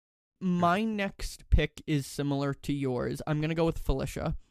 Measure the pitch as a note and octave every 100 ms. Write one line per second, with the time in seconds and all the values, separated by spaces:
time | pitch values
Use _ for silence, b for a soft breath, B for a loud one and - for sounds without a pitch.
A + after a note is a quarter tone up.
0 | _ _ _ - F#3 F3 F3 F3+ A3 G#3
1 | G3 - - - - - D3+ - - D3+
2 | C3+ - C#3+ C#3 C#3+ C3+ - C#3+ C3+ B2
3 | C3+ C#3+ - D3+ D3+ E3 E3 D#3+ - C3+
4 | C3+ - - - -